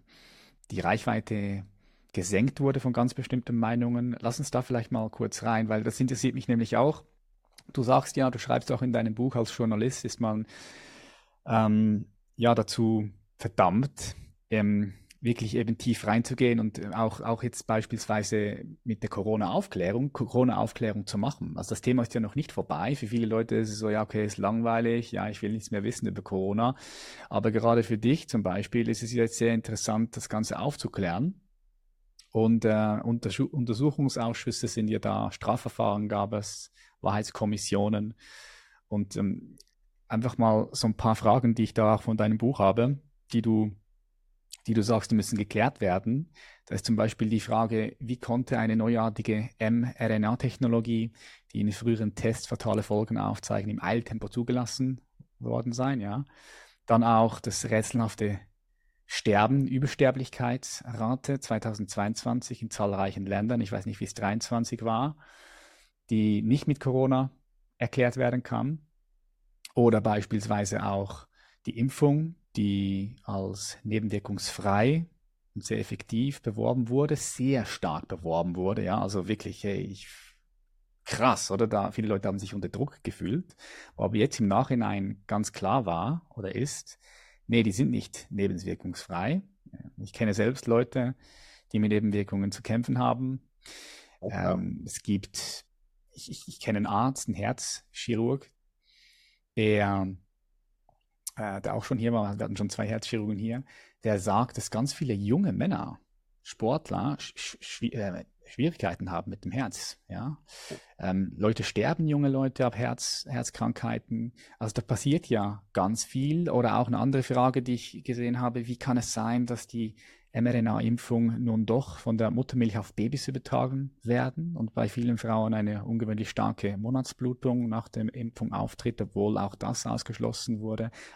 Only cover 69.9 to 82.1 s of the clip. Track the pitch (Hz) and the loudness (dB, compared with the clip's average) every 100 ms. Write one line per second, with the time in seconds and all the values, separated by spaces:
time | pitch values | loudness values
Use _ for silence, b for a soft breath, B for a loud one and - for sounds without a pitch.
69.9 | 110 110 104 101 110 107 104 98 107 101 | 6 4 0 0 -4 0 0 0 -2 -2
70.9 | 98 98 - - b b b - 117 127 | -2 -4 -8 -18 b b b -10 -2 -2
71.9 | - 143 147 160 165 _ - 101 98 98 | 4 4 4 0 -6 _ 0 2 2 0
72.9 | 98 101 127 - 101 95 98 - - 110 | 0 -4 -8 -8 -6 -4 -6 -10 -10 -4
73.9 | 110 104 101 101 101 - - 98 101 120 | -2 0 -4 -4 -6 -6 -2 2 4 4
74.9 | 160 165 _ _ _ _ - - 110 104 | 2 -2 _ _ _ _ -12 -4 -4 -4
75.9 | 107 - 113 135 139 - 107 117 127 113 | -8 -4 -2 0 -2 -6 -2 0 2 0
76.9 | 127 147 147 - - 127 135 107 - 90 | 2 2 0 -4 -2 0 2 0 -4 -4
77.9 | 78 - 90 82 82 87 87 92 110 95 | -4 -6 -8 -2 0 0 0 0 0 0
78.9 | 101 95 101 90 107 - 101 104 98 98 | 0 0 -2 -2 -4 -4 -6 -4 -4 -4
79.9 | 98 - - - _ _ _ _ _ _ | -10 -16 -20 -20 _ _ _ _ _ _
80.9 | _ - - 127 - - 98 110 107 101 | _ -10 2 2 2 0 0 2 2 0
81.9 | - 107 | -2 0